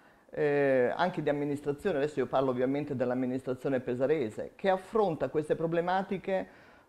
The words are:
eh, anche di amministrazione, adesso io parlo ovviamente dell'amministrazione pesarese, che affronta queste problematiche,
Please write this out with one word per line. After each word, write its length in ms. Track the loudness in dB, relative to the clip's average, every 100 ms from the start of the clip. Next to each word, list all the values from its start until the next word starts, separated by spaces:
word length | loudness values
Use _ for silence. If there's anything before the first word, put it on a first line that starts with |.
| -20 -20 _
eh, 600 | -2 2 4 4 4 4
anche 260 | 2 0 0
di 80 | 0
amministrazione, 680 | 0 -2 -4 -4 -2 -2 0
adesso 240 | 0 0
io 60 | 0
parlo 240 | 2 2
ovviamente 440 | 2 0 0 -2
dell'amministrazione 840 | -2 -2 0 -2 -2 -4 -4 -2 -2
pesarese, 720 | -2 0 2 2 0 -4 -10
che 160 | -4 0
affronta 600 | 0 0 2 2 0 -2
queste 260 | 0 0 0
problematiche, 880 | 0 0 0 0 -2 -4 -2 -4 -4 -12 -20 -20